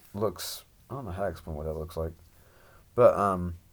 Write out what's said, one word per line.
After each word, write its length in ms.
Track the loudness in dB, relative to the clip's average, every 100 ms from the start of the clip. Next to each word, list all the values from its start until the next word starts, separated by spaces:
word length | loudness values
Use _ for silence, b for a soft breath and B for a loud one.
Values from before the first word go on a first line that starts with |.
| -10
looks, 500 | -4 -4 -4 -10 -12 -16 _ -14
I 60 |
don't 100 | -12
know 60 | -8
how 140 | -6
to 40 | -6
explain 280 | -6 -10 -8
what 100 | -6
that 100 | -6
looks 220 | -8 -6
like. 140 | -6 -8 -20 b b b b b b
But, 200 | 6 8 8
um, 380 | 2 0 -4 -8 -16